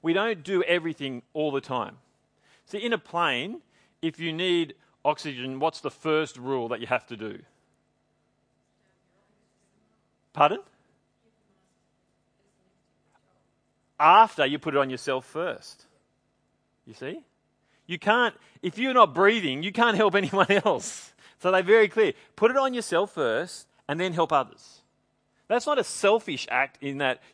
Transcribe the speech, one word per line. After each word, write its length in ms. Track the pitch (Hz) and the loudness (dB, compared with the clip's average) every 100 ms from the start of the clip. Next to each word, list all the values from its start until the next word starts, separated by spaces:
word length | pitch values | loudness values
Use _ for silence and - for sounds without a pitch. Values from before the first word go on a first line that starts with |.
We 120 | 160 | -2
don't 320 | 170 220 208 | -2 -2 -4
do 180 | 147 190 | -4 -2
everything 600 | 180 175 165 151 139 123 - | 0 0 -2 -8 -10 -10 -12
all 180 | 156 151 | -6 -4
the 100 | 139 | -4
time. 360 | - 127 104 - _ _ _ _ _ _ _ | -4 -6 -6 -12 _ _ _ _ _ _ _
See, 120 | 202 | -10
in 140 | 233 | -4
a 60 | 226 | -6
plane, 640 | - 170 165 123 160 320 - _ _ _ | -4 -2 0 0 -4 -10 -18 _ _ _
if 200 | 165 151 | -8 -6
you 120 | 165 | -8
need 420 | 160 185 175 160 - _ _ | -4 -2 0 -2 -8 _ _
oxygen, 540 | 139 151 156 127 131 131 | -4 -4 -6 -10 -10 -4
what's 220 | 156 - | -4 -4
the 100 | 143 | -10
first 460 | - 160 156 156 - | -8 -2 -2 -2 -8
rule 320 | 127 131 117 | -6 -4 -4
that 120 | 117 | -6
you 60 | 117 | -4
have 200 | 127 - | -4 -4
to 100 | 113 | -12
do? 240 | 110 101 - _ _ _ _ _ _ _ _ _ _ _ _ _ _ _ _ _ _ _ _ _ _ _ _ _ _ _ _ | -12 -12 -18 _ _ _ _ _ _ _ _ _ _ _ _ _ _ _ _ _ _ _ _ _ _ _ _ _ _ _ _
Pardon? 280 | - 147 220 - _ _ _ _ _ 226 _ _ _ _ _ _ _ _ _ _ _ _ _ _ _ _ _ _ _ _ _ _ _ _ _ _ - | 0 0 0 -10 _ _ _ _ _ _ _ _ _ _ _ _ _ _ _ _ _ _ _ _ _ _ _ _ _ _ _ _ _ _ _ _ 2
After 480 | 151 190 220 - 139 | 8 8 8 4 -2
you 140 | 147 | -2
put 140 | 165 | -2
it 40 | 139 | 0
on 120 | 135 | 0
yourself 340 | 127 - 131 | -4 -4 -6
first. 600 | - 156 175 117 - - _ _ _ _ _ _ _ _ _ _ - | -6 -8 -8 -8 -14 -20 _ _ _ _ _ _ _ _ _ _ -20
You 80 | |
see? 260 | 110 131 254 - _ _ _ _ _ - | -16 -14 -14 -18 _ _ _ _ _ -12
You 120 | 175 | -4
can't, 360 | - 233 233 - _ _ | 0 2 2 -2 _ _
if 160 | 185 190 | -8 -4
you're 160 | 262 | 0
not 200 | 254 202 | 6 4
breathing, 500 | 135 196 226 170 131 | 6 4 4 -2 -4
you 80 | 180 | -4
can't 240 | 202 233 202 | 0 2 4
help 180 | 214 | 2
<laughs> 0 | |
anyone 360 | 190 185 196 185 196 | 2 0 2 2 4
else. 480 | 214 131 - - - _ _ _ | 2 -2 -4 -14 -18 _ _ _
So 100 | 185 | 0
they're 120 | 185 | 0
very 240 | 180 226 214 | 4 4 4
clear. 240 | - 196 - - - | 2 0 0 -12 0
Put 160 | 220 | 2
it 40 | 262 | 2
on 160 | 269 | 0
yourself 400 | 247 - 170 196 | -2 -2 -2 -2
first 540 | - 131 113 180 - - _ - | -2 -2 -2 -4 -12 -20 _ -8
and 100 | 151 | -4
then 140 | 185 | -4
help 200 | 170 165 | -2 0
others. 460 | 151 127 - - - _ _ _ _ _ _ - | 0 -2 -8 -20 -20 _ _ _ _ _ _ -4
That's 180 | 240 294 | -2 0
not 120 | 285 | -2
a 60 | |
selfish 600 | - - 196 220 208 135 - | -2 0 2 2 0 -10 -4
act 280 | 127 139 - | -2 -2 -6
in 160 | 139 139 | -10 -4
that 240 | 135 127 - | -4 -4 -10